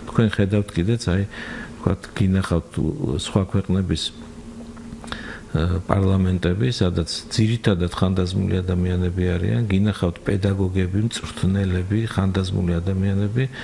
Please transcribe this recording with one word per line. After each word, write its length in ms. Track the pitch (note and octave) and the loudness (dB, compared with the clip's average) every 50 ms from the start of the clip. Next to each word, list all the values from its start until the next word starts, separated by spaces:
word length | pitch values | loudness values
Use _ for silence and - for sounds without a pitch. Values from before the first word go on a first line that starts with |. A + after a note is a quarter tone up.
| - | -12
თქვენ 240 | - - - A2+ G#2+ | 0 2 4 4 4
ხედავთ 380 | - - G2+ F#2+ G#2 G#2 G2+ - | 4 2 2 2 2 0 0 0
კიდეც, 320 | - E2+ E2+ G2+ A#2+ A2+ - | -2 0 0 2 0 0 0
აი, 180 | F2+ F2 F#2+ G2 - - - - - - - - - | 0 2 2 0 -2 -6 -12 -12 -10 -10 -12 -12 -12
ვთქვათ, 300 | - - - - F#2+ - - - | -14 -2 0 0 0 0 -4 -12
გინახავთ, 640 | - - G#2 F#2+ F#2+ F#2+ F#2+ - F2+ E2 - - | -2 0 2 4 4 2 2 2 0 0 0 -2
უ, 460 | - E2 C2+ D#2 - - - - - C#2+ | -4 -2 -2 -2 -2 -2 -2 -2 -2 -2
სხვა 240 | - - - G#2+ F#2+ | -4 2 2 2 2
ქვეყნების 580 | - - G2 - - F2+ G2 F#2+ F2 F2 E2 - - - - - - - - - - - - - - - - - - - - - - - - - - - - - - | 4 0 -2 0 2 0 0 2 0 0 -2 -2 -8 -8 -12 -16 -16 -16 -16 -16 -14 -14 -14 -14 -14 -16 -16 -14 -14 -14 -14 -10 -10 -10 -10 -10 -12 -14 -14 -12 -4
პარლამენტები, 1160 | - D#2+ E2 F2 F2+ F2 F2+ - G2 G2 G2 F#2+ F#2+ F#2+ F#2+ F#2 F#2 F2 - F#2+ F2+ G2+ A#2 B2+ | -2 0 0 2 0 -2 0 2 2 4 4 4 4 4 4 2 2 2 2 0 2 2 0 0
სადაც 400 | B2 - G2+ F2+ F2 F2 E2 - - - - - | 2 2 2 2 2 0 -2 -2 -6 -10 -10 -4
ძირითადად 640 | - - A2 A2 A#2 A#2 - A2+ G2+ E2+ F2 E2+ | 0 2 2 2 2 2 2 2 2 2 0 -2
ხანდაზმული 640 | - - F#2+ F#2 F#2+ F#2 F2+ F2 F#2 G2 F#2+ F#2 F#2 | 0 0 0 2 2 0 0 0 0 0 0 2 0
ადამიანები 680 | F#2 F2+ F#2 F#2 F2 F2+ F2+ F2+ F2+ F2+ F2+ F2 F#2 F2+ F2+ | 0 0 0 0 0 2 0 0 0 0 0 0 0 0 2
არიან, 380 | F2 F2 F#2 G#2 A2+ A#2+ A#2 G#2 | 2 0 0 0 2 0 0 2
გინახავთ 540 | G2 F#2+ G#2 G#2+ G2+ - - F2 E2+ - - | 2 2 2 2 2 2 0 0 -2 -2 -2
პედაგოგები, 800 | - G#2 F#2+ G2 G2+ G2 F#2+ G2 F#2 F#2 G2 F#2 F2 F#2 G2+ G#2+ | 0 0 2 2 2 2 2 0 0 2 0 0 2 0 0 0
მწვრთნელები, 920 | A#2 - - - - - - - F#2 F#2+ G2 G2 F#2+ F2+ F#2 F#2 F#2+ G2+ A2 A2+ A2 | 0 -2 -6 -10 -10 -6 0 0 2 2 2 2 2 0 -2 0 0 0 0 0 0
ხანდაზმული 640 | - - F#2+ F#2+ F#2 F#2+ F#2+ F2+ G2 F#2+ F2+ F2 | 0 0 0 2 2 0 0 0 -2 0 0 2
ადამიანები, 720 | F2 E2+ E2+ F#2 G2 F#2 F#2+ G2+ G2 G2 G#2 G2+ G#2+ B2 C3 C3 - - | 0 0 0 0 0 2 2 2 2 2 0 0 0 0 -2 -2 -4 -10